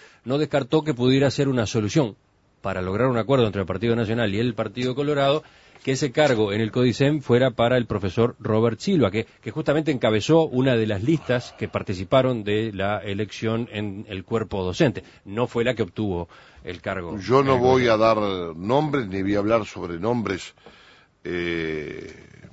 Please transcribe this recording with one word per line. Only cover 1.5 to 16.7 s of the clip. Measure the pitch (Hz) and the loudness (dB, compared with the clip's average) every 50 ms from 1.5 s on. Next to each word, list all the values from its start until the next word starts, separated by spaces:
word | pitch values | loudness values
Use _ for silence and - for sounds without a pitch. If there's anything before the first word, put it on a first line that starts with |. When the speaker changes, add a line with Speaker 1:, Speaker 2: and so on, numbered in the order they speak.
| 131 123 110 | 0 0 0
Speaker 1:
solución | - - 117 104 101 - 160 135 107 - - _ _ _ _ _ _ _ _ | 0 0 -2 -2 0 0 0 0 0 -4 -10 _ _ _ _ _ _ _ _
para | - 98 95 92 | -6 -6 -4 -4
lograr | 92 92 95 107 123 131 | -4 -2 -2 0 0 2
un | 123 113 | 0 0
acuerdo | 104 107 139 131 117 | 0 2 2 2 2
entre | 107 87 101 | 2 0 -2
el | 92 | -4
Partido | 85 92 90 110 117 113 | -4 -4 -2 0 0 0
Nacional | 120 113 98 113 120 117 101 | 0 0 -2 -2 -2 -2 -2
y | 98 107 | 0 -2
el | 120 123 104 | -2 -2 -2
Partido | 117 110 107 98 123 123 127 127 | -4 -6 -6 -6 -6 -6 -4 -4
Colorado, | 135 143 147 151 139 139 139 143 156 - - _ _ _ _ - - | -4 -4 -2 -2 0 2 2 0 0 -4 -8 _ _ _ _ -20 -8
que | - 135 | -4 -4
ese | 135 131 151 135 | -2 -2 -2 0
cargo | 117 156 151 143 127 107 107 98 | 2 2 4 4 4 4 2 2
en | 101 107 | 2 0
el | 113 107 | -2 0
codicen | - 127 123 127 107 - 135 143 151 151 | 0 2 2 2 2 2 2 2 2 0
fuera | 131 - 120 120 131 135 | 2 2 4 4 4 2
para | 110 - 117 120 127 | 2 2 2 2 2
el | 127 113 | 2 0
profesor | - 107 98 98 95 80 113 117 123 - - | -2 -4 -4 -4 -2 0 2 0 0 0 -4
Robert | 110 107 107 110 113 117 113 - | -4 0 2 2 2 2 0 -2
Silva, | - 196 196 160 117 95 | -2 0 2 4 2 2
que, | 92 110 113 - _ _ | 2 -2 -4 -6 _ _
que | - 113 | -12 -10
justamente | - 151 156 - 143 156 151 160 | -8 -4 -2 0 0 2 2 0
encabezó | 143 117 - - 110 107 - - 160 165 160 | 0 0 2 2 2 2 2 4 4 4 4
una | - 123 127 131 135 123 | 2 2 2 2 4 2
de | 113 110 | 2 2
las | 107 104 95 | 0 -2 0
listas | 98 139 170 - - - 123 127 - - - - | 0 0 0 0 0 -2 -2 -2 -2 -6 -10 -10
que | 110 | -8
participaron | 87 - 101 92 - 98 87 98 - - 131 131 127 123 113 101 | -6 -4 -4 -4 -4 -6 -6 -2 2 2 4 4 2 0 -2 -2
de | 104 104 107 113 110 | -2 -2 -2 -2 -2
la | 101 95 98 101 104 98 | -4 -4 -2 -2 -2 -4
elección | 87 107 98 101 107 98 - - 120 110 113 113 120 110 | -4 -6 -6 -6 -6 -8 -6 -6 -4 -2 -2 -2 -4 -6
en | 107 104 104 104 95 101 110 110 | -6 -8 -8 -8 -8 -10 -12 -10
el | 101 95 | -12 -12
cuerpo | 92 - 113 110 110 92 - 98 | -6 -4 -4 -4 -2 -4 -4 -4
docente. | 92 90 87 - 170 131 92 92 - - - _ _ | -4 -4 0 2 2 2 0 -2 -8 -14 -20 _ _
No | 98 98 117 123 117 | -10 -6 -4 -4 -2
fue | - 120 113 | -2 0 0
la | 123 123 | 0 0
que | 110 | -2
obtuvo | 110 85 - - 110 101 90 87 85 - - - - - - - | -4 -4 -4 -4 -4 -2 -2 -4 -6 -8 -12 -20 -20 -20 -20 -16
el | - - | -14 -14